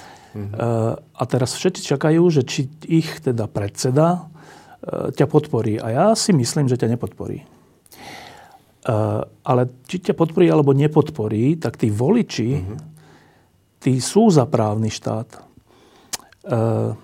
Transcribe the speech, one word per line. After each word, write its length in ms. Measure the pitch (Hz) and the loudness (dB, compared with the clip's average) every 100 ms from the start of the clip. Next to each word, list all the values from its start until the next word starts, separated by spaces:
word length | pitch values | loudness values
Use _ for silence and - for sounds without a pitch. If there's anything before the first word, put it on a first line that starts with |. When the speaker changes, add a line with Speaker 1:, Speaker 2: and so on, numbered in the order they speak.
| - - - | -20 -20 -16
Speaker 1:
Mhm. 80 | 107 | -12
Speaker 2:
E, 240 | 101 107 117 117 113 - | -8 -4 -2 0 -2 -4
a 240 | - - | -10 -10
teraz 320 | 123 123 123 | -2 0 0
všetci 320 | - 190 190 - | -2 -4 -4 -4
čakajú, 360 | 139 160 160 175 | 0 2 4 4
že 160 | 151 | 4
či 240 | 120 - 135 - - | 0 -4 -6 -10 -2
ich 160 | 165 160 - | 0 0 -4
teda 240 | 131 117 104 | -4 -2 -4
predseda, 800 | 107 101 - 131 131 165 180 - - - - - - | -4 -6 -4 0 4 4 2 -6 -20 -20 -20 -20 -18
e, 320 | - 50 - | -10 -6 -4
ťa 120 | - 143 | 0 2
podporí. 480 | 151 - 117 110 110 | 2 2 -2 -2 -2
A 160 | 117 | -2
ja 120 | 123 202 226 | 2 2 2
si 160 | - | 2
myslím, 320 | 156 117 156 135 | 2 2 0 0
že 80 | |
ťa 240 | 120 113 120 | 0 0 -2
nepodporí. 400 | - - - - | -4 -8 -10 -10
E, 80 | - _ _ _ _ - - - - - - - _ _ - 107 107 107 | -14 _ _ _ _ -20 -20 -20 -20 -20 -20 -20 _ _ -2 0 0 -2
ale 400 | - - - 123 127 - - | -6 -8 0 0 0 -4 -10
či 160 | 180 | -4
ťa 160 | - - | -2 0
podporí 320 | 165 170 170 | 0 4 4
alebo 240 | 160 139 | 6 4
nepodporí, 800 | 139 151 156 147 - 107 107 127 | 4 4 4 2 -2 -4 0 0
tak 240 | 170 120 - | 0 -4 -2
tí 80 | 117 | -2
voliči, 640 | 104 131 233 - - 113 131 | 0 2 2 0 -2 -2 -2
Speaker 1:
Mhm. 180 | 92 117 - - - - _ _ _ _ _ _ | -6 -10 -14 -20 -20 -20 _ _ _ _ _ _
Speaker 2:
tí 240 | 143 127 | -2 -2
sú 320 | - 196 226 | -2 0 4
za 160 | 156 120 | 4 4
právny 400 | 123 107 107 110 | 0 0 -2 -4
štát. 400 | - 117 110 117 | -4 -6 -6 -8
E, 1300 | - - _ _ _ _ _ _ - - _ - 113 113 110 110 110 | -16 -20 _ _ _ _ _ _ -16 -16 _ -4 -2 0 0 -2 -6